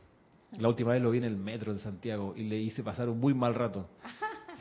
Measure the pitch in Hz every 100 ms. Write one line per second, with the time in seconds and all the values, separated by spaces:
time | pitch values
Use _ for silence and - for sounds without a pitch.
0 | - _ _ _ _ - 113 117 117 127
1 | 123 120 120 101 98 113 107 101 110 92
2 | 117 107 98 92 110 107 110 - 107 120
3 | 120 117 135 131 120 117 120 98 92 -
4 | - - 427 440 - 339